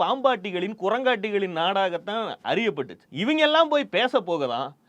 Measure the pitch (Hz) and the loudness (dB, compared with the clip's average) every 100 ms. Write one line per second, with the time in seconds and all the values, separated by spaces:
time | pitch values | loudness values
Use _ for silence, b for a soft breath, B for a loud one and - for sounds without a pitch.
0 | 175 262 262 254 190 180 180 220 185 233 | 0 2 2 0 -2 -4 -4 -2 -2 0
1 | 262 233 214 202 190 165 170 196 190 170 | 2 0 0 -2 -2 0 0 2 0 -2
2 | 170 220 214 123 107 160 226 147 120 87 | -6 -6 -6 -6 -2 0 0 -2 -6 -10
3 | _ 131 220 311 302 311 320 294 208 180 | _ -4 0 2 4 4 4 2 0 0
4 | 240 269 175 165 135 120 135 143 | 2 0 0 -2 -2 -2 -6 -10